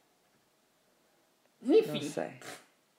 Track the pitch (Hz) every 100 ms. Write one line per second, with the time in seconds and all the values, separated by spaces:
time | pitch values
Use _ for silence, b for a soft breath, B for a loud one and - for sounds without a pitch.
0 | _ _ _ _ _ _ _ _ _ _
1 | _ _ _ _ _ _ 226 427 311 -
2 | 294 - - - - - - _ _